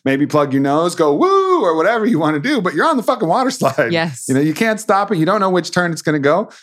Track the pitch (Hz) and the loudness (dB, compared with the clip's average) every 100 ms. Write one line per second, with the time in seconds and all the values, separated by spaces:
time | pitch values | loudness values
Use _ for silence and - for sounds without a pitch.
0 | 135 135 143 147 143 135 139 147 175 170 | -2 0 0 0 2 0 2 2 0 0
1 | 156 143 330 392 381 359 214 160 175 233 | 2 2 2 2 2 2 2 2 0 0
2 | 214 160 156 151 196 285 180 - 302 285 | 0 0 0 -2 -2 -2 -2 0 0 0
3 | 254 254 175 202 262 - 143 - 123 170 | -2 -2 0 0 -2 -2 -2 0 -2 -2
4 | 165 123 - 131 151 156 226 220 - 196 | -4 -6 -4 0 0 0 -2 -2 0 0
5 | 202 190 160 208 190 180 170 180 175 156 | 0 0 0 0 0 0 -2 -2 -2 -2
6 | - 151 143 151 226 - | -2 0 2 0 -2 -10